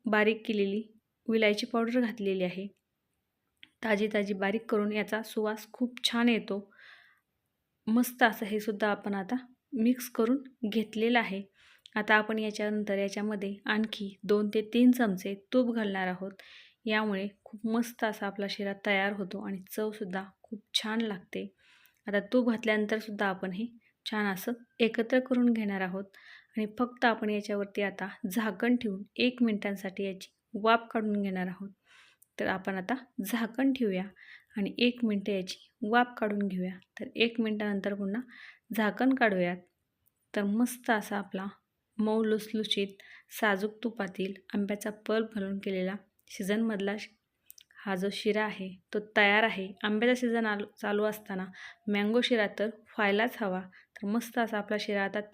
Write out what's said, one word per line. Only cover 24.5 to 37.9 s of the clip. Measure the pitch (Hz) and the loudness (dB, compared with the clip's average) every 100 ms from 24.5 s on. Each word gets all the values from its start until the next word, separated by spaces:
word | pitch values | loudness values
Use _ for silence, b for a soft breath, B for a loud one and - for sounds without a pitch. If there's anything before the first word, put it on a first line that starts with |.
| 240 - - | -6 -6 2
एकत्र | 226 226 226 254 | 2 2 2 2
करून | 254 247 240 | 2 4 4
घेणार | 226 208 196 | 4 0 -2
आहोत | 185 190 196 B B B B - | -2 -4 -8 B B B B -4
आणि | 214 214 | -4 -2
फक्त | 247 - | -4 2
आपण | 240 220 214 | 2 2 0
याच्यावरती | 208 208 202 202 208 | -2 -2 -4 -2 -2
आता | 202 190 196 - 196 | -2 -2 -8 -6 -4
झाकण | 202 220 185 233 247 | -2 -2 0 2 2
ठेवून | 233 190 208 - | 0 -6 -6 0
एक | 247 247 | 0 2
मिनिटांसाठी | 233 208 208 196 196 185 | 0 2 -2 -4 -6 -6
याची | 196 190 - _ _ | -6 -6 -12 _ _
वाफ | 208 220 233 233 | 0 4 4 2
काढून | 233 214 208 | -2 0 0
घेणार | 196 185 185 | 0 -2 -4
आहोत. | 180 196 - b b b b _ - | -6 -12 -16 b b b b _ -4
तर | 208 | -2
आपण | 190 196 | -2 -4
आता | 190 185 262 - - | -4 -2 -4 -6 -10
झाकण | 196 226 226 233 269 | -4 -2 -2 0 0
ठेवूया | 262 220 185 190 B B B B - | 2 0 0 -4 B B B B -4
आणि | 196 - | -4 2
एक | 240 240 | 2 2
मिनिट | 220 202 196 | 0 0 0
याची | 196 185 - _ _ | -2 -4 -10 _ _
वाफ | 208 240 247 247 | 0 2 2 0
काढून | 214 208 202 | -2 0 -2
घेऊया. | 185 185 185 - - | -2 -4 -8 -14 -12
तर | 214 - | -6 0
एक | 233 233 | 2 2
मिनिटानंतर | 220 214 208 202 196 | -2 -2 -2 -2 -2